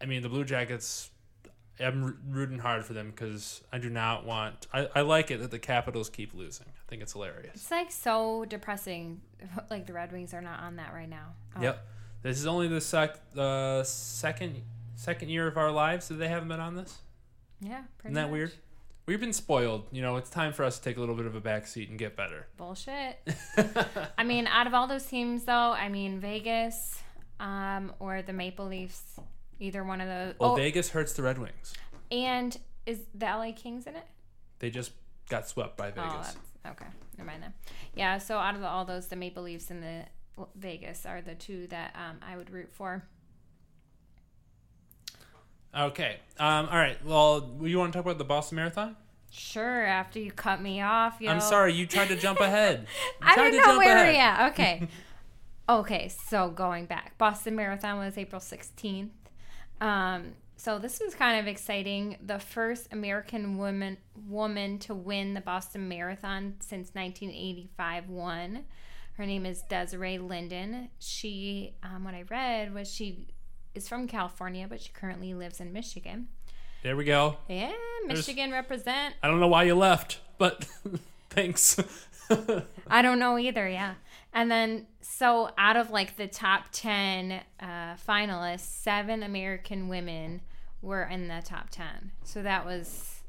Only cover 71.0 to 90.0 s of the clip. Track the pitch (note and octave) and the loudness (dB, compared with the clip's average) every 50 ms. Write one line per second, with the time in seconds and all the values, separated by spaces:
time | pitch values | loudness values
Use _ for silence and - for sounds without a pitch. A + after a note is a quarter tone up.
71 | - - - - - G#3+ G3+ F#3+ G3 G3+ G3+ G3 G3 G3 G3+ - - F#3 F#3 F#3 | -10 -8 -8 -6 -6 -6 -6 -6 -6 -6 -6 -6 -6 -8 -8 -8 -8 -8 -6 -6
72 | F#3 F#3+ F#3 F3+ F3+ F#3+ A3 B3 C4 B3+ A#3 A3 G#3+ G3+ G3+ G#3 G3+ G3 - - | -6 -6 -8 -8 -8 -6 -4 -2 -2 0 0 -2 -2 -4 -6 -6 -6 -6 -6 -4
73 | G#3+ G3+ F#3 - - - - - - - - - - - - G#3 G3 - A#3 A#3+ | -4 -4 -4 -6 -6 -8 -8 -8 -8 -8 -10 -10 -10 -10 -8 -10 -8 -6 -4 -4
74 | B3+ A#3 A3+ G#3+ F3+ F3+ - - F#3 F#3 F3+ F#3 F#3+ G3+ A#3 A3+ - - - - | -4 -4 -2 -4 -4 -4 -4 -6 -6 -6 -6 -6 -6 -8 -8 -8 -10 -10 -10 -8
75 | G#3 F#3+ F#3 F3 F#3 F#3 F#3 F3+ F3+ F3 F3 - F3+ F3 F3+ G#3 A#3+ - - - | -6 -6 -6 -6 -8 -8 -8 -8 -8 -8 -8 -10 -8 -8 -6 -8 -8 -8 -8 -8
76 | - - F#3+ A3 B3 - - - - - - - - - - - - B2+ C3+ C#3+ | -8 -8 -8 -6 -6 -6 -6 -8 -8 -8 -6 -6 -6 -6 -6 -4 -2 0 0 2
77 | D3 C#3+ D3 C#3+ C#3+ D3 C#3+ - - - F#3 F#3 G#3+ C#4 G4+ A#4 - - A#4+ A#4 | 4 6 8 8 8 6 4 0 -4 -4 -4 -4 -2 -4 -4 -6 -6 -6 -4 -4
78 | A4 D#4+ C4 - - C#4 C4+ C4 C4+ C4+ C4 C4 B3+ - C4+ A#3+ G#3 A#3+ B3+ C#4 | -2 0 0 0 0 -2 -2 -2 -2 -2 -2 -2 -2 -4 -6 -4 -2 -2 -2 0
79 | C#4+ C#4+ C#4+ - - D3 D#3+ E3+ F3 F3 E3+ E3 F3+ F3 F3 F3+ F#3+ F#3+ F3 F3 | -2 -4 -4 0 2 4 6 8 8 10 10 10 10 8 8 8 10 8 8 6
80 | - - - - - - - - F#3 F#3 - - - - - - - G3+ F#3 D#3+ | 4 -2 -8 -8 -10 -14 2 4 4 4 4 2 -6 -10 -10 -10 -8 -6 -6 -6
81 | - - - - - - - G3+ G3 F3+ F3 - - - - - F#3 - - - | -8 -10 -18 -20 -18 -2 0 2 2 2 4 6 8 8 8 6 2 -2 -6 -12
82 | - - - - - - A3 A3 - - A3 F3+ - - - - - - - A#3 | -18 -18 -18 -14 4 4 4 4 6 2 0 0 0 -4 -10 -14 0 6 8 8
83 | B3 B3+ B3 B3 B3 B3 A#3+ A#3+ A#3+ B3+ A3 A3+ G3+ F#3 F#3 F#3 G3 G3 F#3+ - | 8 8 6 6 6 4 4 4 2 2 0 0 0 0 0 -2 -4 -4 -6 -10
84 | - - - - - - - A3+ A#3 A#3 A#3 A3+ A3+ A3 A3 A3 A3 - - - | -14 -18 -20 -20 -14 -2 2 2 4 6 6 4 4 4 2 -2 -6 -10 -16 -16
85 | - - - - C4 A#3+ A#3+ A#3 A3+ - - - G3 G#3 A3+ A#3+ A#3 A3 G#3+ G#3 | -12 -10 0 4 6 8 8 8 4 2 4 6 8 8 8 8 6 4 4 4
86 | F#3+ F#3+ - - G#3 G3 - - A3 G3 G3 G3 - - - - - A3+ G#3 G3+ | 4 2 -2 -6 -6 -6 -4 0 4 4 4 4 4 -2 -6 -4 0 0 2 2
87 | G3 F#3+ F#3+ F#3 F#3 F#3 F#3+ F#3 - - - - F#3+ F3+ F3 E3+ E3+ E3+ F3 F3+ | 2 2 2 0 -2 -4 -4 -6 -8 -12 -16 -14 -12 -10 -8 -8 -8 -8 -8 -6
88 | - - G#3 G#3 G#3 G#3 F#3+ F3 F3 F3 F3 F3+ - - - - - A3 G3+ G#3 | -2 2 2 2 2 2 0 -2 -2 -2 -2 -4 -6 -8 -8 -4 0 2 2 2
89 | G#3 G#3 A3+ A3 G#3 G3+ G3+ F#3+ F#3+ F#3+ F#3+ F#3 F#3 - G#3 G3 F#3+ F#3 F#3 F3+ | 2 0 -2 -2 -2 -4 -4 -4 -2 -2 -4 -4 -4 -4 -4 -4 -2 -2 -2 -2